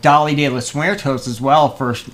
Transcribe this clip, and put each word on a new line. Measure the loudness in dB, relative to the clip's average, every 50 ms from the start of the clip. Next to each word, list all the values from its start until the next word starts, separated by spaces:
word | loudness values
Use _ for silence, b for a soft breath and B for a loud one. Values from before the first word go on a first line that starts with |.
Dolly | 2 4 4 4 4 2 0
De | 0 0 -2
Los | -2 -4 -6 -6 -6
Muertos | -4 -2 -2 -2 -2 -4 -4 -4 -4 -6 -8
as | -8 -6
well | 0 2 4 4 4 2
for | 0 -4 -4 -4
s-, | -4 -6 -8 -14